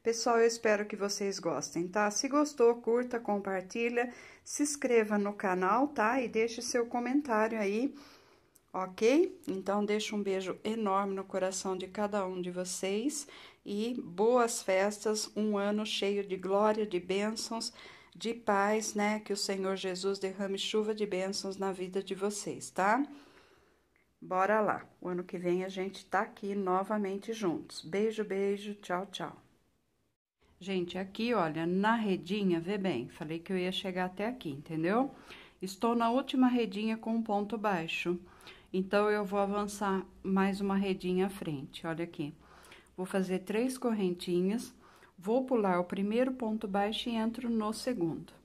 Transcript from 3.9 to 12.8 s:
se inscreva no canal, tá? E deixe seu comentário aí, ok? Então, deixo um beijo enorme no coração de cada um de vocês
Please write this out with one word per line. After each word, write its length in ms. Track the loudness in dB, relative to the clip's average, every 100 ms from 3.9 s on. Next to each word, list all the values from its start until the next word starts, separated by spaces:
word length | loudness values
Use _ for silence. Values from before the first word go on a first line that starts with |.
| 0 -2 -6 -20 -20
se 200 | -12 -2
inscreva 540 | -2 0 4 4 4 2
no 160 | 0
canal, 540 | 0 0 2 4 4 2
tá? 300 | 2 2 2
E 60 | 0
deixe 340 | 0 0 -2
seu 260 | -2 -2 0
comentário 720 | -2 2 0 2 2 2 2
aí, 340 | 0 2 0 -4 -20 -20 -20 -20 _ _ _
ok? 680 | -6 -4 2 6 6 4 0 -6
Então, 380 | -4 0 0 2
deixo 300 | 0 0 -2
um 80 |
beijo 340 | 0 0 -2 -4
enorme 500 | -4 -2 2 2 0
no 100 | -4
coração 540 | -4 -2 -2 -2 -4 -4
de 100 | -6
cada 380 | -4 -2 0 -2
um 160 | -4
de 80 | -4
vocês 800 | -4 -6 -4